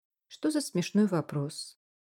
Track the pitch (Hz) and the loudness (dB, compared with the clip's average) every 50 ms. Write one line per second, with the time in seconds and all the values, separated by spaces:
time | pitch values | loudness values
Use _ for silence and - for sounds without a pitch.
0 | _ _ _ _ _ - - - - 311 302 302 269 - - 180 170 - - 202 | _ _ _ _ _ -20 -8 -4 0 0 0 0 0 -2 0 -2 0 2 4 4
1 | 214 208 185 165 147 - - 147 143 147 - - - - - _ _ _ _ _ | 4 4 4 0 0 -2 -2 -4 -4 -4 -6 -10 -14 -14 -16 _ _ _ _ _
2 | _ _ _ | _ _ _